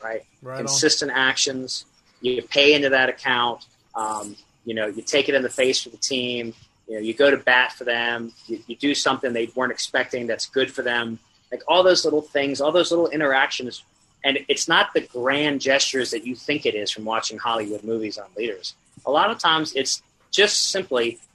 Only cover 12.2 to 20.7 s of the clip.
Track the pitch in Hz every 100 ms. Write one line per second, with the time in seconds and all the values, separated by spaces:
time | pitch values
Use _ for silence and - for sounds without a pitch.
12.2 | 151 143 139 135 147 175 165 170 160 147
13.2 | 147 135 143 - 123 - _ _ _ _
14.2 | 139 139 - 139 - 170 208 160 143 123
15.2 | 123 139 151 139 131 135 - 135 117 113
16.2 | 120 123 - 147 127 107 101 - 107 113
17.2 | - 107 120 113 104 107 107 113 107 104
18.2 | 98 104 117 95 - - _ - - 147
19.2 | 202 226 175 160 151 131 131 - _ _
20.2 | _ 175 208 - -